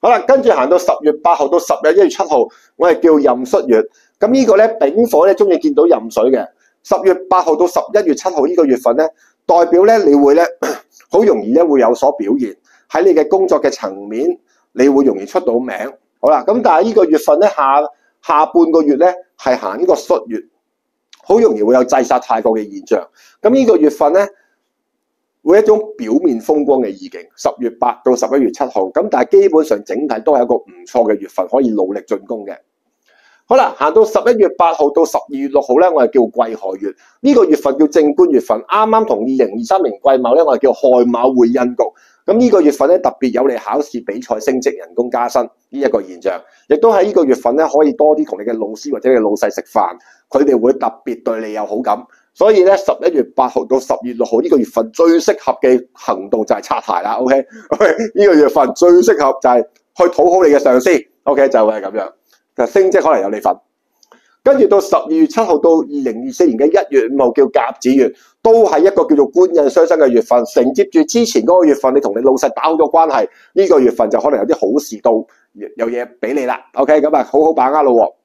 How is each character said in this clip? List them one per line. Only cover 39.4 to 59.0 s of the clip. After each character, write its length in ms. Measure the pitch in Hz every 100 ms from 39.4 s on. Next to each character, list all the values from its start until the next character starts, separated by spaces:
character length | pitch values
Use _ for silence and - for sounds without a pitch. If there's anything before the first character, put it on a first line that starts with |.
二 220 | 110 107
三 180 | 117 -
年 100 | 123 101
癸 160 | 139 135
卯 180 | 120 135
呢， 80 |
我 120 | 156 123
係 60 |
叫 100 | 131
亥 320 | 113 135 123 120
卯 220 | 120 135
會 140 | 127 117
印 60 |
局。 280 | 127 123 123 117 _ _ _ -
噉 100 | 214
呢 140 | 247
個 100 | 202
月 100 | 151
份 180 | 139 143
呢， 100 | 180
特 100 | - -
別 140 | 131
有 120 | - 135
利 100 | 120
考 240 | 104 127
試、 240 | 143 175 -
比 160 | 120
賽、 160 | 127 110
升 220 | - 131
職、 160 | - 95
人 160 | 87
工 160 | - 123
加 180 | 120 120
薪 140 | 131
呢 380 | 117 _ _ 135
一 80 | 139
個 120 | 113
現 220 | 92 90
象， 180 | 90 90 _ _ _
亦 80 | 147
都 160 | 226
喺 100 | 202
呢 100 | 196
個 120 | 180
月 100 | 147
份 220 | 127 120 135
呢， 100 | 160
可 160 | 143
以 100 | 151
多 200 | 131 151
啲 100 | 151
同 140 | 151 95
你 40 |
嘅 80 | 104
老 160 | 113 104
師 240 | 110 147
或 80 | 123
者 100 | 127
你 60 | 127
嘅 40 |
老 100 | 107
細 220 | 101 104
食 80 | -
飯， 340 | - - 92 87 _ _ _
佢 160 | 135
哋 120 | 143 123
會 120 | 120
特 120 | 135 127 -
別 160 | - 117
對 240 | 123 113 110
你 60 |
有 120 | 107 101
好 140 | 107
感。 200 | 120 104 - _ _
所 200 | _ 202
以 100 | 214
呢， 140 | 185 196
十 160 | - -
一 80 | 170
月 100 | 156 117
八 140 | - 127
號 160 | 123
到 160 | 110 131
十 120 | 127
二 60 | -
月 80 | 123
六 120 | 117
號 160 | 117 113
呢 80 | 165
個 80 | 147
月 80 |
份 240 | 110 - 113
最 140 | - 165 165
適 180 | 160 190
合 140 | - -
嘅 240 | 131 127 -
行 380 | _ - 98 98
動 160 | 113 107
就 80 |
係 60 | 92
擦 200 | - 127
鞋 120 | - 90
啦。 120 | 98
OK，OK， 720 | 110 127 135 131 110 - - 208 - 226
呢 120 | - 202
個 80 |
月 140 | 160 143
份 240 | 156 131
最 140 | - 175
適 300 | 175